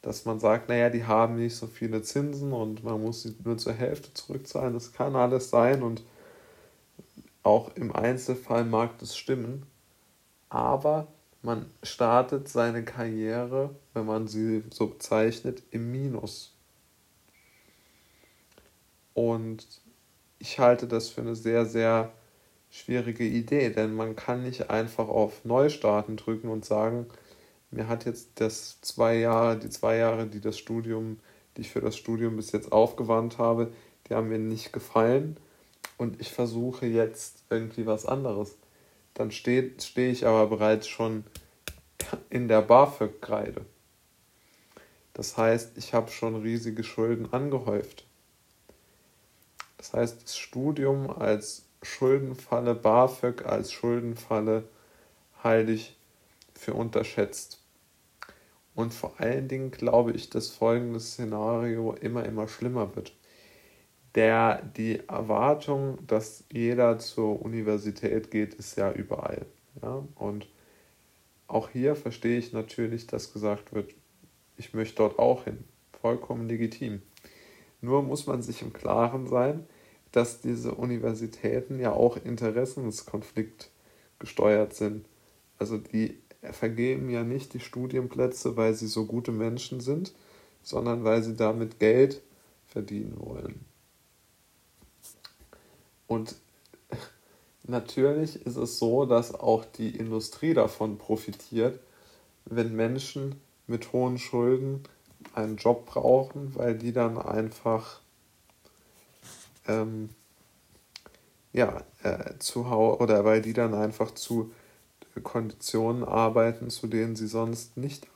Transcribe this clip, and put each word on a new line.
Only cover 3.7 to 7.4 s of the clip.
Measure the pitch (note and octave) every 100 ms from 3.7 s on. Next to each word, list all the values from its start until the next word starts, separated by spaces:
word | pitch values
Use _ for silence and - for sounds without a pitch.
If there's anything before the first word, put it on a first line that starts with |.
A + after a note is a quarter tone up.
Hälfte | A2+ B2 - -
zurückzahlen." | - - C3+ - C#3+ C3
Das | A#2+ A#2
kann | - C#3
alles | C3 B2 B2+ -
sein | A#2+ A#2 C3+
und | A#2+ A2+ - - - - - - - _ _ - - - - _